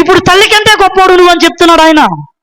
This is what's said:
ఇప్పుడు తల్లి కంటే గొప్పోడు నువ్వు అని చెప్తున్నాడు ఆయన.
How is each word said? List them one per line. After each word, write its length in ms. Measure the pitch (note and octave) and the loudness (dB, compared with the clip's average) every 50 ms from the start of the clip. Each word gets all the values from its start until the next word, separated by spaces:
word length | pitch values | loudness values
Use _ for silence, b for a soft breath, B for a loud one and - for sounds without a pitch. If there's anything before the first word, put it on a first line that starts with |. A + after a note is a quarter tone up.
ఇప్పుడు 180 | E4 E4+ F#4 F4+ | 0 0 0 -2
తల్లి 300 | F#4 F#4+ F4+ F#4+ G#4+ - | 0 0 0 0 0 0
కంటే 220 | A4 G#4+ G#4 A4 G#4+ G4+ G4 | -2 -2 0 0 0 0 0
గొప్పోడు 300 | F#4 F#4 F#4+ F#4 F#4 F#4 | -2 0 0 0 2 2
నువ్వు 180 | F4+ F4+ F4+ | 2 2 2
అని 140 | F4 E4+ D#4+ | 0 0 -2
చెప్తున్నాడు 360 | E4+ E4+ - F4 E4+ E4+ D#4+ | -4 -2 0 0 0 2 2
ఆయన. 260 | D#4+ D#4+ D#4 D4+ C4 G3 E3+ D3 D3 - _ _ | 2 0 2 0 0 -2 -4 -6 -12 -18 _ _